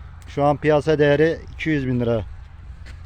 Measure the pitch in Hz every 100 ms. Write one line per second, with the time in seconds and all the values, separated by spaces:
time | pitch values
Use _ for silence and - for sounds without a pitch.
0 | - - - - 143 143 147 151 147 151
1 | 147 143 160 143 - - 160 151 127 123
2 | 120 113 95 - - - - - - -